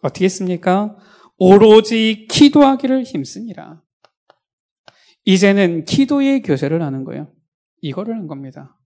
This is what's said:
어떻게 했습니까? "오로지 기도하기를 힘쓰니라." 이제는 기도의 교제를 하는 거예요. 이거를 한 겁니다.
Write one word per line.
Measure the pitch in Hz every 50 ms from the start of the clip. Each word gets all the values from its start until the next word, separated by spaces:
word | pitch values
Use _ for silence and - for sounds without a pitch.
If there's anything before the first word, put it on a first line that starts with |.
| -
어떻게 | 147 - - 190
했습니까? | 190 180 - 196 180 180 165 - 185 180 196 208 208 208 _ _ _ _ _ _ _ _ _
"오로지 | 185 185 196 202 214 220 214 220 220 214 233 226 220 220 220 208 220 _
기도하기를 | - - 294 285 294 302 285 269 269 254 - 262 262 262 247
힘쓰니라." | 240 - 160 135 - - 196 220 233 190 - - - 156 160 _ _ _ _ _ _ _ _ _ _ _ _ _ _ _ _ _ _ _ _ _ - _ _ _ _ _ _ _
이제는 | - 190 190 185 196 196 202 202 175 170 165 156
기도의 | - - - 277 - 294 277 277 269 277 269 214
교제를 | - 151 131 147 139 160 165 170
하는 | 143 135 135 131
거예요. | 131 - 139 147 147 _ _ _ _ _ _ _ _ _ _
이거를 | - 151 131 180 202 220 226
한 | 226 196
겁니다. | 151 151 135 139 135 131 147 139 135 _ _ _